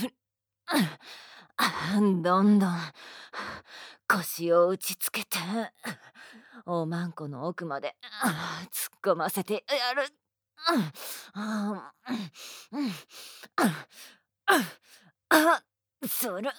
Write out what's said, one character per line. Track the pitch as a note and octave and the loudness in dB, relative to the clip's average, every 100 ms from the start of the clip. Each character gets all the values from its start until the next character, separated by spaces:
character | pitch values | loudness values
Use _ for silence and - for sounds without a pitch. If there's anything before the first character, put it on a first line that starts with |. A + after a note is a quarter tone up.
れ、 | B3 _ _ _ _ _ - D#4 D#3+ - - - - - - - G3+ - D3+ G3+ G#3 F#3 | -6 _ _ _ _ _ -2 2 2 -2 -18 -20 -20 -20 -12 -2 -2 -2 0 4 4 4
ど | E3+ F#3 | 6 6
ん | G#3 G#3 | 8 8
ど | F#3+ | 6
ん | E3+ D#3 - - - - - - - - - - - - | 0 -6 -14 -20 -20 -14 -12 -10 -12 -16 -20 -20 -8 -2
腰 | F#3+ E3 - E3+ | 0 -2 -4 4
を | E3+ F3 | 6 6
打 | F#3+ | 4
ち | - | -4
つ | F#3 - | -6 -6
け | A3 | -6
て、 | - F#3 E3+ A3+ G#3+ _ - E3 - - - A3 - A#3+ | -6 -6 -4 -4 -6 _ -14 -14 -16 -20 -20 -20 -20 -14
お | F3 E3+ D#3+ | -4 -2 -2
ま | E3+ F3 | -4 -6
ん | |
こ | D#3 D3 | -8 -10
の | C3 D#3+ | -8 -8
奥 | F3 E3 | -6 -6
ま | C#3 | -6
で | C#3 - - A2 A#3 D#3 E3+ E3 F3+ | -8 -10 -12 -2 -2 -2 -6 -10 -10
突 | - - _ | -8 -8 _
っ | |
込 | G3 E3+ | 0 2
ま | E3+ | 0
せ | - | -2
て | - G#3 - | -2 -4 -2
や | C#4 B3 | -2 0
る。 | C4 C#4 _ _ _ _ - E4 D4+ D#3 - - - - | -2 -4 _ _ _ _ -6 0 2 0 -6 -12 -12 -14
あ、 | G3 G#3+ G#3+ G#3 F#3+ C3+ _ B3 A#3 F3 - - - - C4 C4 E3 - - - - - - B3 D3+ - - - - _ _ - F4 F3 - _ - _ _ - D#4 D#4+ D#4 _ _ _ - C4 | -10 -6 -4 -4 -6 -10 _ -8 -6 -8 -12 -18 -18 -10 -4 -4 -4 -12 -18 -18 -18 -6 2 2 2 -10 -20 -20 -20 _ _ 2 2 2 -8 _ -20 _ _ 4 6 6 2 _ _ _ -10 -6
そ | - B3 F#3 | -4 -4 -4
れ。 | C4 | -6